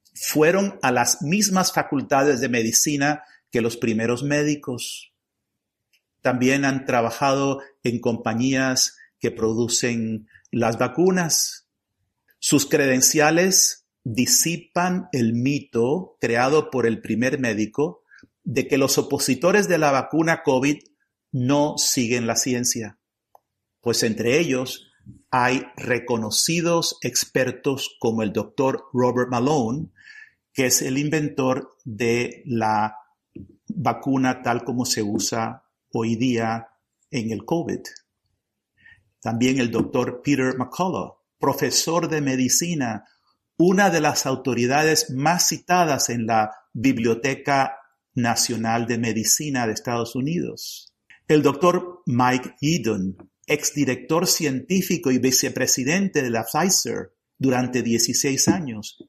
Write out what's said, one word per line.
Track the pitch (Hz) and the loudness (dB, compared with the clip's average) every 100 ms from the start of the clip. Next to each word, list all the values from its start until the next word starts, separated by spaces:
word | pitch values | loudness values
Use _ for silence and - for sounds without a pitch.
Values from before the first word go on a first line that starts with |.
| _ - | _ -10
Fueron | - 147 151 190 196 - | -4 2 4 4 0 0
a | 131 | 0
las | 123 120 - | 2 2 0
mismas | 147 202 208 185 175 | 0 0 2 2 2
facultades | - 147 139 110 135 147 127 | 0 0 -2 2 4 4 2
de | 127 | 0
medicina | 120 113 - 156 143 143 151 - - _ | 0 2 2 2 2 0 -2 -8 -20 _
que | 120 | 0
los | 113 - | 0 0
primeros | 117 110 113 120 | 0 0 0 0
médicos. | 143 147 147 147 - 120 - - - _ _ _ _ _ _ _ _ _ _ _ | 0 0 0 -2 -6 -8 -10 -12 -18 _ _ _ _ _ _ _ _ _ _ _
También | 127 123 127 139 139 | -2 2 2 2 0
han | 131 131 | -2 0
trabajado | 123 117 - 139 139 139 135 - _ | 0 0 0 0 2 0 -2 -8 _
en | 123 117 | -4 -2
compañías | 120 117 117 113 131 131 131 127 - - - _ | -2 -2 -2 0 0 0 0 0 -2 -4 -20 _
que | 117 | -6
producen | - 113 110 117 - 123 117 113 110 - _ _ | -2 0 0 0 0 -2 -2 -4 -6 -10 _ _
las | 120 113 113 | -2 0 0
vacunas. | 127 - 185 185 170 - - - _ _ _ _ _ _ _ _ | 0 2 2 2 0 -2 -2 -8 _ _ _ _ _ _ _ _
Sus | - 147 - | 2 2 4
credenciales | 156 135 127 131 156 151 165 190 - - - _ _ | 2 2 4 4 4 4 4 4 4 2 -2 _ _
disipan | 127 110 120 - 165 165 - 175 180 180 180 | -4 0 2 2 0 -4 -4 -2 0 -2 -2
el | 135 113 | 0 0
mito | 117 131 143 - 117 120 170 185 _ | 2 0 -2 -2 0 0 0 -4 _
creado | 120 117 131 156 147 | 0 2 4 2 2
por | 127 117 | 0 0
el | 107 | 0
primer | - 107 127 147 | -2 0 0 0
médico | 123 104 107 - 156 - _ - - _ | -2 -2 -2 -2 -4 -4 _ -20 -20 _
de | - 131 131 | -4 -2 0
que | 139 | 2
los | 135 - | 2 2
opositores | - 139 - 131 170 208 180 | 0 -2 0 0 2 2 2
de | 165 | 2
la | 151 | 2
vacuna | 135 - 156 165 160 | 2 0 0 0 0
covid | - 131 139 147 - _ _ _ _ | 2 2 2 -2 -8 _ _ _ _
no | 131 123 147 147 - | -2 2 2 2 0
siguen | - - 113 120 117 | -2 0 0 0 0
la | 113 | -2
ciencia, | 135 123 123 120 107 - _ _ _ _ _ _ _ _ | 0 0 -2 -4 -8 -14 _ _ _ _ _ _ _ _
pues | 120 113 | -2 0
entre | 120 107 113 143 | 0 0 2 2
ellos | 170 127 127 - - _ - - _ | 2 -2 -4 -10 -18 _ -20 -20 _
hay | 127 123 131 - - | 0 2 0 -4 -8
reconocidos | - 120 - 117 107 - - 170 170 170 165 - | -2 -2 0 -4 -2 -2 0 0 2 0 0 -4
expertos | 127 - - 139 127 123 143 127 - - | -4 -4 -2 0 0 -2 -2 -2 -6 -4
como | 117 113 | -2 0
el | 107 | -2
doctor | 107 104 - 135 135 - | -2 -4 -2 0 -2 -4
Robert | 123 123 120 123 | 0 2 2 0
Malone, | 123 131 151 110 139 - _ - - - _ _ | 0 2 2 0 -4 -8 _ -20 -20 -20 _ _
que | - 127 | -2 0
es | - | 0
el | 135 131 | 0 -2
inventor | 151 156 151 - 131 131 135 _ 123 | 0 0 -2 0 0 0 -4 _ -14
de | 104 120 120 123 - - | -2 0 2 -2 -6 -6
la | 117 110 107 107 - - _ _ - 98 _ - | -2 0 0 0 -4 -20 _ _ -20 -20 _ -10
vacuna | - 123 117 139 135 131 127 | -4 -2 -2 0 0 0 0
tal | 120 120 | -2 -2
como | 120 123 120 | -2 -4 -2
se | 120 | -2
usa | 104 110 - 117 113 123 _ _ _ | -2 -2 -2 -4 -4 -8 _ _ _
hoy | 123 113 113 | -4 -2 0
día | 131 113 113 113 - _ _ _ _ | 0 0 -2 -4 -8 _ _ _ _
en | 123 110 | -6 -4
el | 104 - | -6 -4
covid. | 170 123 95 - - _ _ _ _ _ _ _ _ - - _ _ | -4 -2 -8 -10 -20 _ _ _ _ _ _ _ _ -20 -20 _ _
También | 117 113 127 135 | -6 0 2 2
el | 117 | 0
doctor | 113 - 127 120 - | 0 0 -2 -2 -4
Peter | - 139 131 123 | -2 0 0 -2
McCullough, | 123 - 185 120 71 - _ _ | -6 -4 -4 -4 -8 -14 _ _
profesor | 139 131 135 - - 170 160 | -2 0 -2 0 0 -2 -2
de | 156 | -2
medicina, | 139 131 127 - 170 165 120 107 - _ _ _ _ - | -2 0 0 0 0 -2 -4 -6 -12 _ _ _ _ 2
una | 175 196 196 | 4 4 4
de | 165 | 2
las | 151 143 135 | 0 0 -2
autoridades | 131 131 117 123 143 156 156 - | -2 -2 0 2 2 2 0 -2
más | 131 151 175 - | -2 0 2 0
citadas | 160 - 180 165 131 - | -2 0 2 2 0 -2
en | 120 113 | -2 0
la | 113 107 - _ | 0 0 -4 _
Biblioteca | 117 127 113 113 113 135 135 - 139 139 - - _ _ | -2 0 2 2 0 -2 -2 0 0 0 -4 -18 _ _
Nacional | 127 120 113 - 113 113 117 117 | -2 0 0 -2 -2 -2 -2 -2
de | 117 | -2
Medicina | 117 110 107 - 151 127 113 | -2 -2 0 0 -2 -2 -2
de | |
Estados | 104 - 120 117 127 | -4 -4 -4 -4 -4
Unidos. | 139 175 - - - - - _ _ - - | -4 -2 -4 -8 -14 -16 -20 _ _ -12 2
El | 156 | 4
doctor | 139 139 175 180 - - - | 4 4 4 2 -2 -8 -2
Mike | 120 123 127 - - | 2 2 2 -2 -4
Yeadon, | 147 165 113 101 95 92 - _ - | -2 0 0 -2 -4 -6 -16 _ -4
exdirector | 147 - 147 131 123 - 160 175 | -2 -2 -2 -2 -2 -2 0 0
científico | - 151 131 - 190 180 170 - | 0 -2 -4 -2 -2 0 -2 2
y | 127 | 2
vicepresidente | 131 127 131 131 127 - 131 185 196 151 | 2 2 0 -2 -2 0 0 0 0 0
de | 127 | 0
la | 113 | -2
Pfizer | 113 151 190 - 117 107 - _ _ - | -2 -2 0 0 -2 -6 -10 _ _ -4
durante | 131 123 123 127 | 0 0 0 -2
dieciséis | 117 113 - 120 139 135 - | 0 0 0 0 0 2 2
años, | 185 143 107 - - | 0 -2 -8 -12 -16